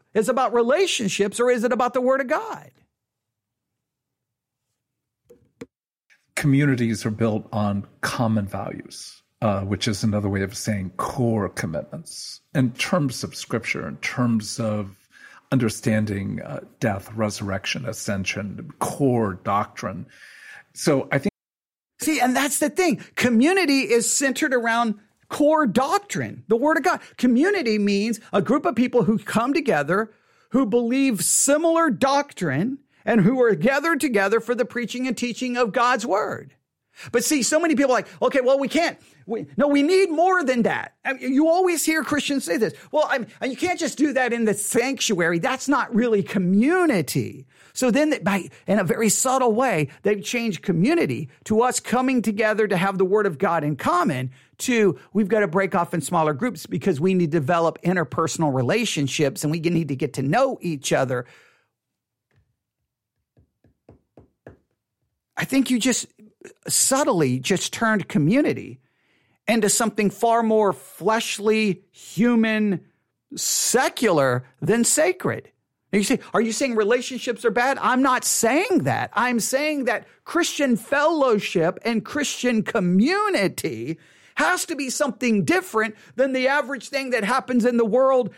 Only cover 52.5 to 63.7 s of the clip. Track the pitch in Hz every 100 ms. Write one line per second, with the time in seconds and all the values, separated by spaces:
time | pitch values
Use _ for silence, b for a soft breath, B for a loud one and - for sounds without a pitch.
52.5 | 208 214 170 196 190 185 214 202 143 196
53.5 | 170 190 147 - 349 302 127 131 b b
54.5 | - - 233 202 143 B 202 196 214 202
55.5 | 175 190 185 170 175 147 170 156 139 247
56.5 | 165 - 180 196 139 185 185 170 165 131
57.5 | 175 165 156 170 180 143 - 160 - 156
58.5 | 131 123 214 220 - 135 - 143 110 147
59.5 | 160 160 170 156 135 151 - 135 208 269
60.5 | 240 175 147 - 147 131 123 120 b b
61.5 | b b _ _ _ _ _ _ _ _
62.5 | _ _ _ _ _ _ _ _ _ _
63.5 | _ _